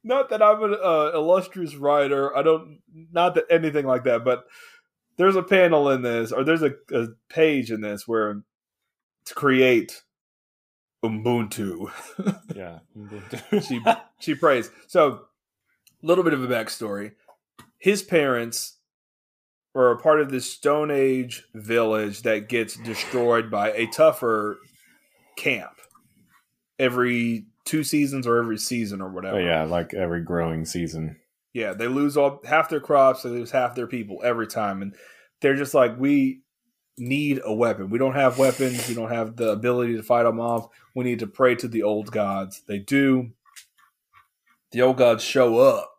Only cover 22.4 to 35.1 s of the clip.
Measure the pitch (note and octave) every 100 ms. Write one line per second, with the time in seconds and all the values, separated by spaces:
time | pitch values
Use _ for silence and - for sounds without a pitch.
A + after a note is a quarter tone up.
22.4 | G#2 A#2+ A2 - A2+ G#2+ - B2+ A#2+ A#2
23.4 | A2+ G#2 G#2+ G#2+ A#2 - D#3+ - A#2+ A2
24.4 | G#2+ - - _ _ _ _ _ _ -
25.4 | D3+ A#2 - _ _ _ _ _ _ _
26.4 | _ _ _ - C3 B2 B2 A#2+ A#2 A2+
27.4 | - _ - D#3 D3 D3+ C#3+ C#3 A#2+ A#2
28.4 | A#2 A2 - A#2+ G#2+ G2 F#2+ F#2 F#2+ G2+
29.4 | F2 E2 D#2 F2 E2 F#2+ F2 E2+ E2 E2+
30.4 | E2 D#2+ D#2+ F2 E2 D#2+ D#2 D#2 _ _
31.4 | _ A#2+ G#2+ G2 A#2 C3+ D3 C#3+ C#3+ C#3+
32.4 | - D3+ D#3+ D#3 - D3 C3+ B2+ B2+ A#2+
33.4 | A#2 C3+ B2 B2 A#2 B2 G#2 F#2+ A#2+ A#2
34.4 | G#2+ A#2 G#2 G2 G2 - -